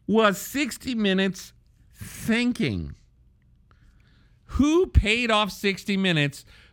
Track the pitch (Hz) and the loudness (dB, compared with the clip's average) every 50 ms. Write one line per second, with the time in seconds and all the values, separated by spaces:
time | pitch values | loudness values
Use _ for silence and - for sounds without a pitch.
0 | _ - 202 220 220 202 185 - - - - 277 302 226 - - - 254 247 220 | _ 0 2 4 4 4 2 0 -6 -6 -4 -4 -4 -4 -6 -8 -8 -6 -4 0
1 | 208 196 185 190 190 196 185 - - - - _ _ _ _ _ _ _ - - | 0 2 2 2 0 -2 -4 -6 -12 -20 -20 _ _ _ _ _ _ _ -20 -18
2 | - - - - - - 226 233 247 247 240 - 202 131 101 87 76 71 - - | -18 -16 -14 -6 -2 -2 0 0 0 0 -2 -2 -2 -2 -2 -4 -6 -8 -12 -16
3 | - _ _ _ _ _ _ _ _ _ _ _ _ _ _ _ - - _ _ | -20 _ _ _ _ _ _ _ _ _ _ _ _ _ _ _ -20 -20 _ _
4 | _ _ _ _ _ _ _ _ _ - - - 269 302 311 349 381 - - - | _ _ _ _ _ _ _ _ _ -4 0 2 2 2 2 2 0 2 2 4
5 | - 202 220 240 247 226 214 208 214 190 - - - 202 190 - - - 202 190 | 4 4 2 2 2 2 2 2 0 -2 -4 -4 -2 -2 -2 -2 -2 -2 0 0
6 | 190 185 170 151 143 143 - - - - - - - - | 2 2 2 2 0 0 -2 -8 -16 -20 -20 -20 -20 -20